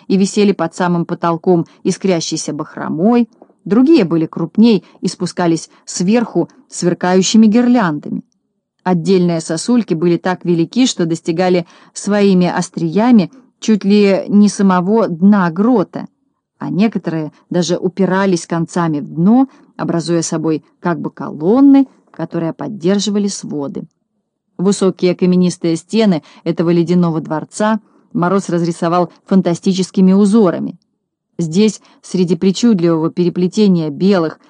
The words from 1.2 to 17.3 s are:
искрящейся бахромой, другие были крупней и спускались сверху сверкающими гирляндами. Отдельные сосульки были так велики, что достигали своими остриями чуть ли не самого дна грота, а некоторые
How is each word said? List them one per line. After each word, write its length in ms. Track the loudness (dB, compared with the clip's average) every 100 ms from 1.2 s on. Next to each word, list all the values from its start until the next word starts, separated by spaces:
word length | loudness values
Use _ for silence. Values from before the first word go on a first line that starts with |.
| -4 -2 0 0 0 _
искрящейся 720 | -4 -2 -2 -2 -2 -8 -8
бахромой, 760 | -8 -10 -10 -8 -2 2 2 0 _ _ _
другие 400 | -2 2 4 4
были 220 | 2 -2 -4
крупней 580 | -6 -4 2 4 4 -2 _
и 80 | -8
спускались 600 | -6 -8 -2 -2 -2 -4 _
сверху 640 | -12 -6 0 0 0 -2 -4 _ _
сверкающими 800 | -6 -4 -2 0 2 4 4 4
гирляндами. 760 | 4 2 2 0 -4 -6 -10 -12 _ _ _ _ _
Отдельные 560 | -2 -2 2 2 2 -2
сосульки 540 | -4 -6 0 0 0
были 240 | 0 0 0
так 260 | -2 -4
велики, 420 | -2 -2 0 0 -2
что 200 | 0 -4
достигали 600 | -4 -4 -2 0 0 -2 -12 _
своими 520 | -12 -4 2 2 4 2
остриями 840 | 0 -6 -6 -4 0 4 4 2 _ _ _
чуть 240 | -2 0
ли 400 | 2 4 4 2 0
не 200 | 2 2
самого 600 | 2 0 2 0 0 0
дна 420 | 0 2 4 2
грота, 560 | 0 0 0 -2 -6 -14 _ _ _ _ -14
а 100 | -6
некоторые 640 | -2 -2 -2 -6 -6 -8